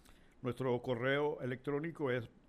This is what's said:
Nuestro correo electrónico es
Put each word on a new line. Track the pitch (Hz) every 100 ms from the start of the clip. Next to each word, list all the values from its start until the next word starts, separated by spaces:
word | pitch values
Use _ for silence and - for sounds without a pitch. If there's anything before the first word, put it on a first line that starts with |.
| - - - -
Nuestro | 123 117 131 123
correo | - 120 131 139 147 -
electrónico | 127 127 - 143 165 160 139
es | 123 117 -